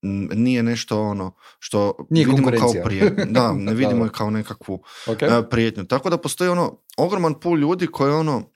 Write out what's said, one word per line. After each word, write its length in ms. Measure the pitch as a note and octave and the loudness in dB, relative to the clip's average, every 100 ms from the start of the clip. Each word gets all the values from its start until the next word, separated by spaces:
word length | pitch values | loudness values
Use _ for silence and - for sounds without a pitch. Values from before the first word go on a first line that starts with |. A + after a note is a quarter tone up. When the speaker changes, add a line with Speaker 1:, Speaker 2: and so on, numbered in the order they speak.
Speaker 1:
m, 260 | G2 G2 F#2+ | -4 -4 -4
nije 300 | G#2 B2 B2+ | 0 2 2
nešto 380 | A#2 A#2 - G#2+ | 0 -2 -2 -2
ono 340 | G#2+ G2+ F#2+ - - _ | -2 -4 -8 -10 -20 _
što 340 | - G#2+ G2+ - - | -4 0 0 -2 -2
Speaker 2:
Nije 160 | D#3+ C#3 | 2 4
Speaker 1:
vidimo 220 | C3+ C3 | 4 4
kao 20 | |
Speaker 2:
konkurencija. 320 | A#2+ A#2+ G2+ | 4 2 2
Speaker 1:
prijetnju. 420 | E2+ F#2+ - G3+ F#3+ | -2 2 2 2 0
Da, 260 | A2+ A#2 G2 | 2 2 0
Speaker 2:
<laughs> 100 | G2+ | -2
Speaker 1:
ne 60 | |
vidimo 200 | A2 - | 0 0
Speaker 2:
Da, 60 | A#2 | 2
da. 60 | A2+ | 0
Speaker 1:
je 40 | |
kao 180 | - G#2+ | -2 -2
nekakvu, 540 | G#2+ G#2+ - - F#2 - - - | -2 -6 -12 -10 -10 -10 -16 -8
Speaker 2:
Ok. 140 | A2 | -2
Speaker 1:
e, 280 | C#3+ A#2 A#2 | 2 2 2
prijetnju. 360 | A#2 A2+ G#2+ F#2 | 0 0 -2 -2
Tako 240 | C3 F#3+ | -2 0
da 80 | E3 | -2
postoji 320 | D3+ - F3+ | -4 -2 0
ono 280 | F3+ D#3+ - _ - | 0 -2 -6 _ -2
ogroman 360 | D#3+ G3 E3+ | -2 0 0
pool 240 | D3 F3 E3+ | 0 0 0
ljudi 280 | D3 F3+ E3+ | 2 0 -2
koji 240 | - C#3 | 0 0
ono 360 | D3 D#3+ B2+ G2+ | 2 0 -2 -6